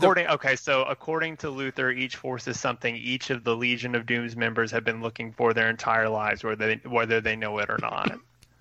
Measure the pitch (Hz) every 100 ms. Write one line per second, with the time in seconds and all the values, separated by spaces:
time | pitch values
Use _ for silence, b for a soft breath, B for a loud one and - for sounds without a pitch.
0 | 180 180 165 147 135 127 - 135 131 135
1 | - 160 160 156 156 135 135 139 127 127
2 | 127 - 135 123 - 113 131 120 120 117
3 | 117 127 - 127 117 117 123 120 123 120
4 | 117 120 120 117 113 113 113 117 113 113
5 | 113 113 113 110 117 113 113 113 - 113
6 | 110 107 107 101 113 107 110 107 127 117
7 | 113 113 110 110 107 104 104 110 113 -
8 | - - - _ - _